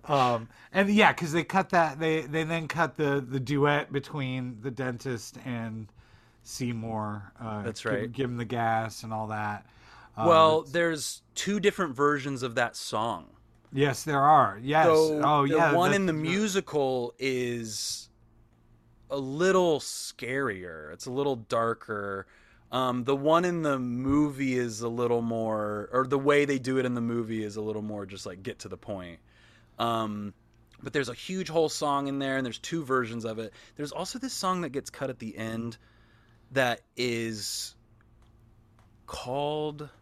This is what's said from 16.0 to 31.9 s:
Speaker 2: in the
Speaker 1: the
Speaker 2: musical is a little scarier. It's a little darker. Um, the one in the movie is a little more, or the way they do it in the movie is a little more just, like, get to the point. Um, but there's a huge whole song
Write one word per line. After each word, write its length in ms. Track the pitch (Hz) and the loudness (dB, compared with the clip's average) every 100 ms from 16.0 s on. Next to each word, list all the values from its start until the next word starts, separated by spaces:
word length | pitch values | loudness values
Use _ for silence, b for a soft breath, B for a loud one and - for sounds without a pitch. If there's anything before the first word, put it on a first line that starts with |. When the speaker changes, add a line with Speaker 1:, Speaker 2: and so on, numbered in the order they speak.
Speaker 2:
in 40 | 190 | 2
the 60 | |
Speaker 1:
the 60 | 156 | 0
Speaker 2:
musical 960 | 156 185 214 196 - 156 135 127 120 - | 0 0 0 -2 -2 -2 0 0 -4 -4
is 920 | 135 127 123 120 113 110 - - - _ _ _ _ _ _ _ _ _ _ | -4 -2 -2 -4 -8 -8 -8 -8 -12 _ _ _ _ _ _ _ _ _ _
a 60 | 139 | -6
little 640 | 131 143 185 185 175 147 | -4 2 4 6 6 2
scarier. 1120 | - - - - 120 131 135 95 90 80 76 | -2 -10 -10 -10 -6 -2 -2 -4 -10 -12 -14
It's 140 | 87 - | -12 -6
a 40 | |
little 260 | 127 143 127 | -2 0 -2
darker. 880 | 110 117 113 117 - 107 101 98 95 b b b _ | -2 0 0 -2 -6 -6 -4 -8 -10 b b b _
Um, 340 | 123 131 123 | -2 0 0
the 120 | 120 139 | 0 2
one 300 | 143 165 180 | 4 4 4
in 160 | 170 | 0
the 160 | 156 135 | 0 0
movie 800 | 123 120 135 143 151 135 135 127 | -2 -2 2 4 4 0 0 0
is 240 | 120 107 | -2 -2
a 60 | 117 | -4
little 340 | 117 120 120 | 0 2 2
more, 680 | 117 113 110 107 104 107 104 | 2 -2 0 -2 -2 -4 0
or 140 | 127 131 | 0 2
the 120 | 135 | 2
way 260 | 135 143 | 6 6
they 140 | 143 139 | 4 0
do 200 | 127 131 | 2 2
it 60 | |
in 80 | 127 | 2
the 60 | 120 | 0
movie 420 | 117 117 113 110 | 0 -2 -2 -4
is 140 | 104 104 | -4 -4
a 60 | |
little 180 | 107 107 | -4 -4
more 220 | 107 104 | -6 -8
just, 220 | 98 95 - | -10 -10 -12
like, 160 | 92 | -12
get 160 | 95 107 | -12 -12
to 80 | 101 | -12
the 80 | 92 | -12
point. 420 | - 98 90 82 b b b b b - | -8 -8 -10 -14 b b b b b -4
Um, 560 | 117 113 110 104 101 - _ _ _ - | -2 0 -2 -6 -10 -12 _ _ _ -16
but 100 | 135 | -4
there's 160 | 143 127 | -2 -2
a 60 | |
huge 340 | 120 - 185 175 | -8 -8 -6 -2
whole 200 | 165 156 | 0 0
song 400 | - 147 | 0 0